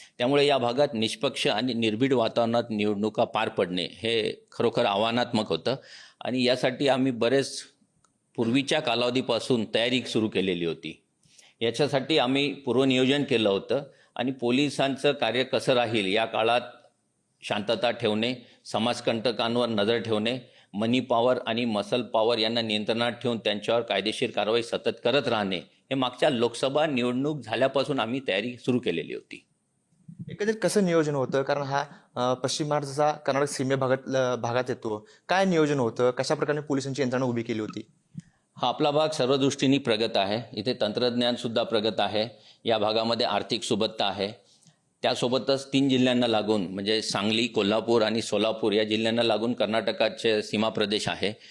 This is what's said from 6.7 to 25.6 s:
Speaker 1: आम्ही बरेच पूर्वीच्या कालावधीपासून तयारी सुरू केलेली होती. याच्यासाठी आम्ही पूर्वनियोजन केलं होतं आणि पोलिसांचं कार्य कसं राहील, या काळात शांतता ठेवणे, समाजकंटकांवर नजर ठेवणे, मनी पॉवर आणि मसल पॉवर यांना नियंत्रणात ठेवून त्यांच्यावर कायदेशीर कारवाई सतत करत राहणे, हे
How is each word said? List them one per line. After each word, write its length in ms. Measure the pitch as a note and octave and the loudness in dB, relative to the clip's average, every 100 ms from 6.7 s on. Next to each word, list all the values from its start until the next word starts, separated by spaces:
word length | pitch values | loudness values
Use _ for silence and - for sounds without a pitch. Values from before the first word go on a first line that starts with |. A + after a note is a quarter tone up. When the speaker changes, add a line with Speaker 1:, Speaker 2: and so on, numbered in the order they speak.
| A#2 C#3+ | 0 0
Speaker 1:
आम्ही 240 | C3 C3 | 2 0
बरेच 500 | A#2 A#2 C3+ C3+ - - _ _ _ _ _ _ - | 0 2 2 0 -6 -14 _ _ _ _ _ _ -4
पूर्वीच्या 440 | A#2 C3+ C3+ D#3 | 0 0 0 0
कालावधीपासून 880 | B2+ A#2 B2 B2+ A#2+ A2+ - B2 G#2 A2+ | 0 0 0 0 0 0 2 0 0 0
तयारी 260 | A#2+ B2+ | 2 0
सुरू 280 | - A#2+ G#2+ | 0 0 0
केलेली 360 | G2+ F#2+ F2 E2 | 0 0 0 -2
होती. 380 | D#2+ D#2 - _ _ _ _ - - | -4 -10 -14 _ _ _ _ -20 -4
याच्यासाठी 560 | A#2 A2+ C#3+ C3+ B2+ D#3 | -2 0 0 0 0 2
आम्ही 360 | B2 C3+ C#3+ | 2 2 0
पूर्वनियोजन 680 | - - A#2+ C3+ B2+ C3 C#3+ | -4 0 2 4 4 4 2
केलं 260 | C#3+ A#2 G#2+ | 2 2 4
होतं 340 | G2 - B2+ - _ _ - | 2 0 -4 -4 _ _ -6
आणि 160 | B2 | -6
पोलिसांचं 800 | C3 A#2+ B2+ D3 C3 C#3 B2+ D3 | -2 0 2 0 0 -2 0 0
कार्य 320 | C#3+ A2+ A#2+ | 2 0 0
कसं 300 | B2+ A#2 C#3 | 0 0 2
राहील, 420 | B2 A#2 A2+ F#2+ G#2 | 2 2 0 0 0
या 100 | A2+ | 0
काळात 360 | A2+ A2+ B2 G#2+ - - _ _ _ _ _ | 0 2 2 0 -14 -20 _ _ _ _ _
शांतता 480 | - G#2+ G2+ A2+ A#2+ | -4 -2 0 0 0
ठेवणे, 440 | A2+ A#2 G#2+ A#2 B2+ - - - | 0 0 0 -2 -4 -12 -20 -6
समाजकंटकांवर 1040 | A2 A#2 A#2 - A#2 B2 G#2+ A#2 A#2+ A#2 | -2 0 -2 -2 -2 0 -2 -2 0 0
नजर 280 | G#2+ G2+ A#2 | 0 2 0
ठेवणे, 420 | G#2+ G#2+ A2 C3 - - _ | 0 -2 -2 -4 -8 -20 _
मनी 260 | G2+ A#2 B2+ | -4 0 0
पॉवर 380 | B2 A#2 B2 B2+ - | 2 2 4 2 -2
आणि 180 | A2+ A#2+ | -2 -2
मसल 360 | G#2 G2 B2 | -2 -2 -4
पॉवर 360 | A2 A2+ A2 A#2 | 0 2 2 2
यांना 240 | A2 A#2 | 0 0
नियंत्रणात 500 | A2 G#2+ G#2+ A2+ A#2+ | 0 -2 0 0 -2
ठेवून 260 | A2+ B2 A#2 | -2 -2 -2
त्यांच्यावर 440 | G#2+ G#2 G#2 A#2 | -2 -2 0 0
कायदेशीर 480 | A#2 G2+ G2+ G#2+ A#2 | 0 -2 -2 -2 -4
कारवाई 340 | G#2 G#2 A#2 | -2 0 0
सतत 260 | A2+ F#2+ A#2+ G#2 | 0 -4 -4 -2
करत 240 | A#2+ C3 A#2+ | 0 0 2
राहणे, 300 | A2 G2+ | 0 0
हे 380 | F2+ | -4